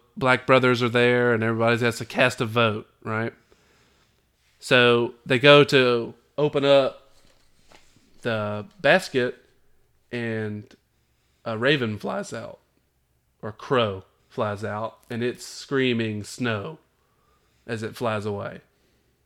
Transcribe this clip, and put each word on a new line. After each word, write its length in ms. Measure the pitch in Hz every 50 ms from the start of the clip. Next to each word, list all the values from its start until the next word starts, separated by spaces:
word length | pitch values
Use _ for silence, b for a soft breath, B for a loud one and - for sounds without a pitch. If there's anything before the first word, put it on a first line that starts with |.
| _ _ _
Black 300 | - 131 127 127 123 -
brothers 380 | - 135 131 123 127 123 117 127
are 60 | 117
there, 440 | 117 123 120 120 123 123 120 123 117
and 100 | 110 110
everybody 340 | 113 113 113 113 117 117 113
has 180 | 123 117 113
to 80 | - 117
cast 340 | - - - 131 127 - -
a 40 | 127
vote, 420 | 110 110 120 117 110 104 110 - - _ _ -
right? 300 | 113 110 110 113 - - _ _ _ _ _ _ _ _ _ _ _ _ _ _ _ _ _ _ _ _ _ _ _ _ _
So 560 | - - 135 123 123 120 120 120 120 - - - _
they 140 | - 131 120
go 240 | 131 143 147 147 143
to 500 | - 151 135 127 123 123 117 117 117 - - _ _ _
open 260 | - 147 147 151 143 139
up 460 | 143 139 139 131 - - - _ _ _ _ _ _ _ _ _ _ _ _ _ _ - - _ _ _ _ _ _ _ -
the 460 | - 123 113 107 107 104 104 104 104 - _ -
basket, 600 | - 143 165 185 - - - 127 123 127 - - _ _ _ _ _ _ _ _ _ _ _ _ _ _
and 640 | 123 120 117 113 110 110 107 107 104 107 107 - - _ _ _ _ _ _ _ _ _ _ _ _ _ _
a 140 | 117 113
raven 400 | 110 120 135 156 139 123 110 107
flies 340 | 101 - 190 190 202 196 -
out, 280 | - 113 110 - - - _ _ _ _ _ _ _ _ _ _ _ _ _ _ _ _
or 100 | - 110
crow 520 | 101 - - - 139 123 117 104 95 95 - _ _ _ _ _
flies 340 | - 127 113 107 104 101 110
out, 360 | 101 104 104 113 110 - _ _ _
and 140 | 123 113 120
it's 200 | 123 117 - -
screaming 800 | - - - - - 139 135 131 127 120 113 113 110 107 104 98
snow 540 | - - - 123 120 110 101 95 - 160 - _ _ _ _ _ _ _ _ _ _ _ _ _ _ _ _ _
as 160 | - 120 107
it 140 | 113 104 104
flies 300 | - 123 113 110 107 101
away, 340 | 107 101 101 98 - 87 87 - _ _ _ _ _ _ _ _ _ _ _ _